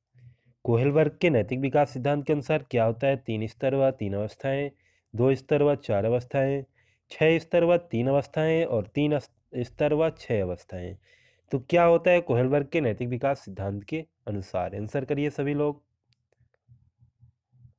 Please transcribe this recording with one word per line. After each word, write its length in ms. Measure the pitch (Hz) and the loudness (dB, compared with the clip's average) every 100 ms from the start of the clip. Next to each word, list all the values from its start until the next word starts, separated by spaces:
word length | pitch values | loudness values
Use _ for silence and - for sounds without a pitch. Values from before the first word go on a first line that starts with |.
| _ _ - _ _ _ - | _ _ -20 _ _ _ 0
कोहेलबर्ग 500 | 117 139 151 151 - | 2 2 4 2 2
के 80 | 175 | 2
नैतिक 300 | 123 101 127 | 2 0 -2
विकास 300 | 135 147 143 | 0 2 0
सिद्धांत 380 | 131 135 147 139 | -2 -2 -2 0
के 60 | |
अनुसार 320 | 147 - 156 - | -2 0 -4 -2
क्या 140 | 120 113 | 0 0
होता 220 | 113 139 | 0 0
है? 100 | 135 | -2
तीन 300 | - 110 110 | -2 -6 -6
स्तर 280 | - 135 135 | -4 -2 2
व 160 | 135 | 0
तीन 220 | 131 104 | 0 -4
अवस्थाएं, 580 | 101 107 - 135 135 143 - _ _ _ 110 | -4 -6 -6 -4 -4 -6 -10 _ _ _ 0
दो 200 | 131 131 | 2 2
स्तर 280 | - 147 | 0 2
व 120 | 147 143 | 2 0
चार 300 | - 101 110 | 0 0 2
अवस्थाएं, 580 | 123 123 139 135 139 135 _ _ _ - | 0 -2 -2 -2 -2 -8 _ _ _ -12
छह 300 | - 156 165 | 0 2 2
स्तर 240 | 160 175 | 0 2
व 140 | 170 175 | 4 2
तीन 300 | 175 117 127 | 0 -2 0
अवस्थाएं 580 | 139 - 160 160 160 165 | 0 -2 -2 0 0 0
और 220 | 117 98 | -2 -2
तीन 280 | 143 147 147 | -2 0 0
अस-, 160 | - _ _ 131 | -4 _ _ -8
स्तर 380 | 123 - 147 | -8 -2 0
व 160 | 151 160 | 2 0
छह 320 | 156 - 110 | -2 -4 -2
अवस्थाएं। 560 | 90 87 - 92 90 87 _ _ _ _ - | -2 -6 -10 -12 -12 -14 _ _ _ _ -8
तो 80 | 135 | -6
क्या 240 | - 170 | 0 4
होता 280 | 170 170 180 | 6 4 4
है 100 | 175 | 2
कोहेलबर्ग 460 | 175 120 127 143 139 | 2 0 2 0 0
के 140 | 165 | -2
नैतिक 260 | 127 101 123 | -2 -2 -4
विकास 320 | 123 139 - | -4 -2 -4
सिद्धांत 440 | - 95 98 101 | -8 -8 -6 -6
के 220 | 92 160 160 _ - | -8 -10 -10 _ -10
अनुसार? 480 | 101 95 92 87 104 | -10 -6 -6 -6 -8
आंसर 300 | 104 143 131 | -6 -6 -4
करिए 240 | 143 147 | -4 -4
सभी 240 | 147 143 | -4 -4
लोग, 300 | 143 147 143 _ _ _ _ _ _ _ _ _ - _ _ _ _ - _ _ 127 120 | -2 -2 -4 _ _ _ _ _ _ _ _ _ -20 _ _ _ _ -20 _ _ _ -20